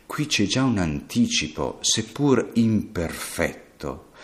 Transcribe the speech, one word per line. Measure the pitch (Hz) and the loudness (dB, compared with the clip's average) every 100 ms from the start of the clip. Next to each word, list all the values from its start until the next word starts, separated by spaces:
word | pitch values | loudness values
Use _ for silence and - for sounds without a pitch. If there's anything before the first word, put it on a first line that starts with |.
| _ | _
Qui | - 147 | -6 -2
c'è | - 98 | 0 2
già | 123 | 2
un | 131 107 | 2 2
anticipo, | 85 73 - 117 120 - - - 65 - | 0 -2 -2 2 2 2 -2 -4 -4 -2
seppur | - - 107 - 143 123 - - | -2 -2 -2 -2 2 2 2 2
imperfetto, | 113 107 - 92 82 - - - 80 - - _ 71 65 - - | 4 4 0 -4 -4 -6 -10 -2 -2 -2 -16 _ -10 -10 -14 -20